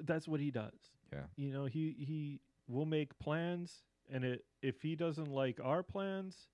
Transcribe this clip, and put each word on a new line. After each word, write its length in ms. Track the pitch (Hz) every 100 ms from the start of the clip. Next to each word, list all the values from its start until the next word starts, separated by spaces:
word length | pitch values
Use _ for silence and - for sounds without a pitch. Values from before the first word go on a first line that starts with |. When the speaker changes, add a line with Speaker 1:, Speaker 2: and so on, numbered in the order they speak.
Speaker 1:
that's 260 | 165 160 160
what 120 | 151
he 100 | 147
does. 420 | 123 107 - - _ -
Speaker 2:
Yeah. 140 | 143 73 143
Speaker 1:
You 140 | 139
know, 120 | 135 135
he, 260 | 151 156 131
he 420 | 143 156 147 139 _ _ -
will 200 | 127 156
make 320 | 156 143 -
plans, 680 | 147 160 170 175 175 - _ _ -
and 120 | 131
it, 200 | 127 123 - -
if 200 | 135 -
he 140 | 156 160
doesn't 340 | 165 151 151
like 300 | 135 131 -
our 200 | 127 170
plans, 680 | - 196 196 190 190 - -